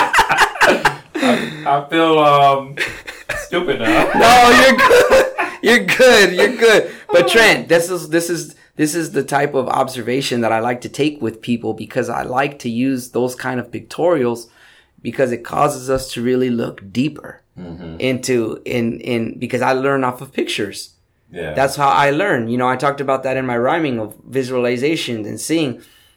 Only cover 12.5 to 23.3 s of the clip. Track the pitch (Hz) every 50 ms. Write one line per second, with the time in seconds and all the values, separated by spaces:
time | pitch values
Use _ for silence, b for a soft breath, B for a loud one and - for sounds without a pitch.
12.5 | 147 - - 120 113 117 131 135 135 123 123 - - 120 123 127 127 - - 131
13.5 | 127 120 117 - - 110 - - - - 156 180 170 143 120 120 117 117 - b
14.5 | b b b b b b b b b b - 117 117 - 131 120 120 117 - -
15.5 | - - 143 143 131 127 127 131 131 131 131 - - 123 117 127 127 127 127 127
16.5 | 120 117 127 - - - 101 98 - 120 139 151 147 - - - - - _ _
17.5 | - - 90 85 82 87 87 82 80 - 113 131 127 120 - 131 127 117 110 107
18.5 | - - - - 123 120 117 117 - - - 127 120 113 113 - - - 123 117
19.5 | 127 117 123 131 131 131 131 139 139 135 131 123 127 - 139 - - - 349 -
20.5 | - - 104 98 95 - - - _ _ _ _ _ _ _ _ 82 87 80 78
21.5 | - 131 135 131 - 147 143 139 - 160 143 139 143 160 196 208 156 123 113 113
22.5 | 120 123 127 127 127 127 151 139 135 139 139 135 135 131 131 131